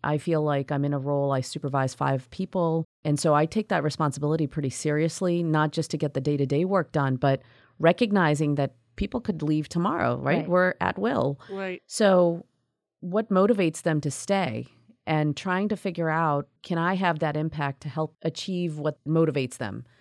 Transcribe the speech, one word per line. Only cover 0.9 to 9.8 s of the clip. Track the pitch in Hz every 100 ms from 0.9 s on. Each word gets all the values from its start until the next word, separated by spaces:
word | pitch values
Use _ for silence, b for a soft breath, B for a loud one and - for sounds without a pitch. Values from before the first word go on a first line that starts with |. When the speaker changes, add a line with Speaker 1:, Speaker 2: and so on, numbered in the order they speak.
Speaker 1:
a | 143
role, | 139 143 139
I | 135
supervise | 131 160 143 135 131
five | - 139 135 -
people. | - 185 190 165 160 160 _
And | 160 147
so | 160
I | 147 160
take | 220 214
that | 180
responsibility | 147 - 151 135 147 160 147
pretty | - 139
seriously, | - 151 147 165 - 185 175
not | 170 156 151
just | 165 160
to | 147
get | 147
the | 139
day-to-day | 135 147 135 147
work | 185 196 160
done, | 156 139
but | 127 143 135 b b b b
recognizing | 160 175 233 202 165 151 151 143
that | 139 - _ -
people | 196 -
could | 247 165
leave | 151 156 147
tomorrow, | 170